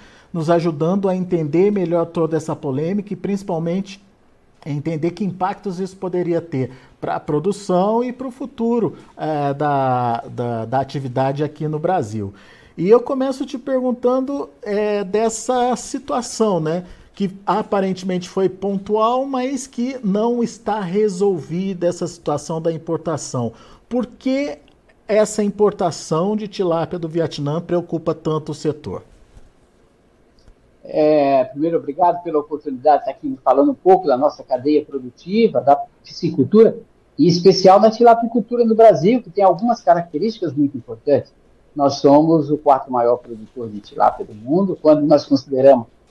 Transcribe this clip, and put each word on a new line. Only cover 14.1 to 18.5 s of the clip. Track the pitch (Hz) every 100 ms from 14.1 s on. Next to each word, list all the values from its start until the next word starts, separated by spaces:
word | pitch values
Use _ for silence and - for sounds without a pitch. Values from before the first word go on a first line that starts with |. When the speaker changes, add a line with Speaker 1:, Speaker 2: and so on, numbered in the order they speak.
| 262 262 277 - -
Speaker 1:
é, | 208 202 214 208
dessa | 190 208 226 - - 254 247
situação, | 254 - 269 277 277 - - 214 175
né, | 156 180 180 - -
que | - 190 - -
aparentemente | 202 208 208 190 185 185 180 180
foi | 190
pontual, | 185